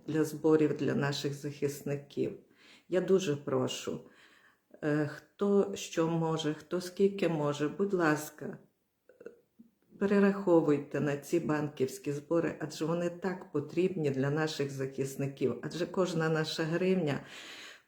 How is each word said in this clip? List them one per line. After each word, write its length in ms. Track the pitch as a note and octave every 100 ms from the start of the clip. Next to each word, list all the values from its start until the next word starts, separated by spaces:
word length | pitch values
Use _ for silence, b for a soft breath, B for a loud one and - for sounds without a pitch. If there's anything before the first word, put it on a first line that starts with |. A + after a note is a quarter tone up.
| -
для 160 | D#3
зборів 540 | D3+ D3+ D#3+ D#3 D3 C#3+
для 180 | C3 C3+
наших 380 | C#3+ C#3+ C#3+
захисників. 1080 | C#3 D3 - C#3 - C#3+ C#3+ - - C3 - - b b b b
Я 120 | F3+
дуже 340 | F3+ F#3+ - C#3+
прошу, 640 | C#3+ C3 B2+ - - - - b b b b b _ -
е, 260 | D3+ D3+ C#3+ -
хто 560 | - - G3+ G3+ G3 G3
що 320 | - - E3
може, 460 | E3 D#3+ D#3+ D3+
хто 280 | D3+ - F3+
скільки 480 | F3+ - G3 G3 E3+
може, 380 | D#3+ D3 C#3+ D3
будь 260 | - G3
ласка, 640 | F#3 D#3+ D3+ - - - - - _ _ _ _ - - - _ _ - _ _ -
перераховуйте 1000 | G3+ G3+ G3 G3 - E3 D3+ C#3+ - C#3+
на 180 | C#3+ C#3+
ці 220 | - F3
банківські 720 | D#3+ D3+ D3 - C3 - D3+
збори, 440 | C#3+ - E3+ D#3+ -
адже 260 | D#3 - D#3+
вони 240 | F3 F3
так 420 | E3+ F#3+ F#3 -
потрібні 580 | D3 C#3 E3+ F#3 F3+ C#3+
для 200 | C3 C#3
наших 420 | D3+ D#3 - C#3
захисників, 880 | C#3 C3+ - C3+ - C#3 C#3 - A#2
адже 240 | D3+ D#3 E3+
кожна 440 | G3 F#3 E3 D#3+
наша 340 | D#3+ D#3 -
гривня 560 | D#3+ E3+ F#3 F#3 D3+ C#3 - B B B B B